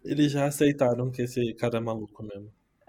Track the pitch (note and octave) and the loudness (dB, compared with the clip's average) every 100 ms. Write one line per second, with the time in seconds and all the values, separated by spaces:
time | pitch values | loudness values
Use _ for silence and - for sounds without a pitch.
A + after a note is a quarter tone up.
0 | - D3 C3+ C#3+ C#3+ C#3+ D3 C#3+ B2 A#2+ | -4 2 2 2 0 4 2 4 2 2
1 | B2+ B2+ A#2+ B2 A#2 A2+ A#2+ A2+ A2+ A2+ | -2 -2 -4 0 -2 -2 -2 -2 -4 -6
2 | G#2+ - G#2+ G2+ G#2+ - _ _ | -8 -12 -14 -14 -16 -20 _ _